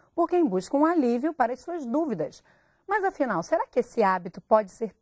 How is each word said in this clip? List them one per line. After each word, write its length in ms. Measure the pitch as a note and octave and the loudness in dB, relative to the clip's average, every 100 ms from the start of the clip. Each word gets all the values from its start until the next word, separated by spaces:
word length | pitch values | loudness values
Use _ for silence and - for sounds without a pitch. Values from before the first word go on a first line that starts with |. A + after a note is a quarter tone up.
| _ | _
por 160 | - E4+ | -2 2
quem 160 | F4+ D4+ | 2 2
busca 300 | F#3 F3+ C#4+ | 0 0 2
um 80 | D#4 | 2
alívio 480 | F4 B3 A#3+ D4+ | 4 2 2 -2
para 200 | D#4+ A#3 | 0 -2
as 80 | B3+ | -2
suas 240 | - F4 B3 | -8 -8 -4
dúvidas. 580 | C4+ E4 F#3+ D3+ - _ _ _ _ - | -2 -2 -2 -6 -8 _ _ _ _ -4
Mas 160 | G#4 | -2
afinal, 380 | F#4+ - C4 F#3 | 0 -2 -2 -2
será 240 | - D#4+ - | 0 -2 -2
que 140 | - | -2
esse 240 | A3+ - | -2 0
hábito 360 | G3 F#3 F3+ - | 2 2 -4 -10
pode 300 | - A3 G3+ | 2 2 2
ser 220 | - A3 _ | -6 -10 _